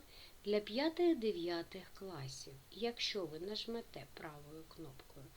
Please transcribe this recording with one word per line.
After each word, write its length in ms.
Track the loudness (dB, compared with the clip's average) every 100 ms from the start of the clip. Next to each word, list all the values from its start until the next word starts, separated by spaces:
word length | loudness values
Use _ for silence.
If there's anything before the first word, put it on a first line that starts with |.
| -10 -16 -16 -6 2
для 140 | 4
п'ятих-дев'ятих 1300 | 4 4 4 8 8 8 6 4 2 0 -2 -8 -10
класів. 600 | -10 -8 -4 -6 -6 -10 -12 -14
Якщо 540 | 0 0 2 2 2 0
ви 140 | -2
нажмете 640 | -4 -2 -2 -4 -4 -10 -10
правою 500 | -8 -8 -8 -10 -12 -12
кнопкою 580 | -10 -10 -10 -14 -14 -14